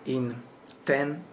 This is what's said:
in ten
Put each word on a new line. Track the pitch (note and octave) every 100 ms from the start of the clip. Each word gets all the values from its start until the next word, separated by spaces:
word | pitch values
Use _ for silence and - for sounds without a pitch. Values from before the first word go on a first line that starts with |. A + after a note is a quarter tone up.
| -
in | C3 B2 A#2+ - - - - -
ten | C#3 C#3+ D3+ F3+